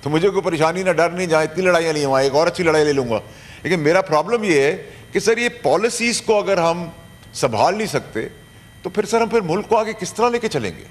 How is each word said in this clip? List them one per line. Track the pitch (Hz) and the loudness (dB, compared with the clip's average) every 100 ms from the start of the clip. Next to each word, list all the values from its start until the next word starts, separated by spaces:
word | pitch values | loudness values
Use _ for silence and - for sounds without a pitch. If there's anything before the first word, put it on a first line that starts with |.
तो | 139 | 0
मुझे | 156 196 | 2 2
कोई | 185 | 0
परेशानी | 170 165 160 175 | -2 0 0 0
ना, | 185 | 0
डर | 160 170 | 2 0
नहीं, | 175 180 | 0 0
जहाँ | 160 | 0
इतनी | 156 156 185 | 0 0 2
लड़ाइयाँ | 170 165 | 2 2
ली, | 160 139 | -2 0
वहाँ | 135 | 2
एक | 135 139 | 2 2
और | 170 | 0
अच्छी | 170 | 0
लड़ाई | 160 156 | 2 2
ले | 151 | 2
लूँगा। | 139 123 110 - - - - | 2 0 -4 -6 -20 -20 -10
लेकिन | 143 180 | -4 0
मेरा | 147 180 | 2 2
problem | 190 156 165 233 | 2 0 0 -2
ये | 214 151 139 | 2 2 2
है | 180 - - - | 0 -10 -20 -6
कि | 202 | -2
सर, | 208 233 | 0 0
ये | 240 | 0
policies | 233 143 156 226 - 233 226 | -2 0 0 0 -2 -2 -2
को | - 214 | 0 0
अगर | 185 190 | 2 0
हम | 170 170 175 - - - - | 2 -2 -6 -14 -20 -20 -18
संभाल | - 135 110 139 208 | -2 -2 2 2 2
नहीं | 214 | -4
सकते, | 226 - 110 - - - - - - | -4 -6 -8 -8 -12 -20 -20 -20 -14
तो | 180 | -8
फिर | 208 208 | -6 -2
सर, | 226 | 0
हम | 226 | 2
फिर | 233 | 0
मुल्क | 185 175 - | 0 -4 0
को | 208 | 0
आगे | 220 | 0
किस | 220 180 - | -6 -10 -2
तरह | 240 | 0
लेके | 240 185 | 0 -2
चलेंगे? | 143 104 78 - | -4 -6 -10 -18